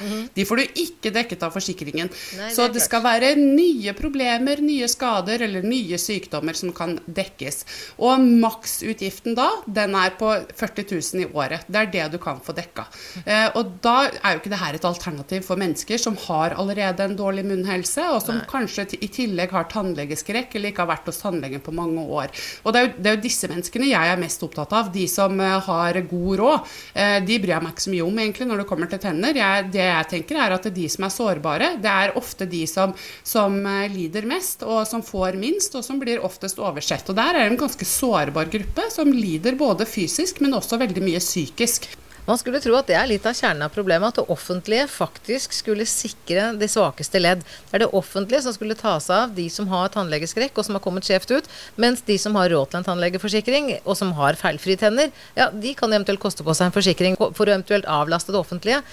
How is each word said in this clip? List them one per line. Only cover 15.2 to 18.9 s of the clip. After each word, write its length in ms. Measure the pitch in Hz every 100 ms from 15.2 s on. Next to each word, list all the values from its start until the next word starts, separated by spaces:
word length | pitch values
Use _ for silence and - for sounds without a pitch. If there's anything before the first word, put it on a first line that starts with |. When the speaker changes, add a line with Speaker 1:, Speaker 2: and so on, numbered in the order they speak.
| 139 190
Speaker 2:
for 160 | 185 185
mennesker 400 | 185 147 - 226
som 160 | 233 190
har 400 | - 160 165 170
allerede 480 | 196 202 196 180
en 120 | 196 196
dårlig 280 | 196 196
munnhelse, 600 | 196 190 190 180 175 - 349
og 120 | 262
som 160 | - 233
Speaker 1:
Nei. 60 | -
Speaker 2:
kanskje 380 | 269 214 -
t-, 100 | 196